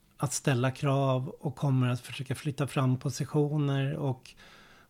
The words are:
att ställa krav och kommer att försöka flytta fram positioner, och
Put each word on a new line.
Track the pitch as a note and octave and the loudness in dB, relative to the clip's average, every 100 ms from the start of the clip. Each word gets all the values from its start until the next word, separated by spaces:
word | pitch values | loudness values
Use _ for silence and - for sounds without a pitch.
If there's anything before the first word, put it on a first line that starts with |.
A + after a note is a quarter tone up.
| _ - | _ -6
att | C3 | -4
ställa | - - B2 C3 | -2 0 2 2
krav | B2+ D3 C3+ C3+ C3 C3 | 0 0 2 2 2 -2
och | - D3+ - | -6 -8 -2
kommer | D3 C3 B2+ | 2 4 2
att | B2 | 0
försöka | - A#2+ C3 B2 | -4 -10 -6 -6
flytta | D#3 - C#3 | -4 -2 -2
fram | - C3 B2+ | 2 2 2
positioner, | C#3 - C3+ D3+ D3 D3+ C#3+ C#3 C3+ D#3 | -2 -4 -2 2 2 2 2 0 0 -2
och | C#3+ B2+ - - - - - - - | -2 -4 -8 -20 -20 -20 -20 -20 -20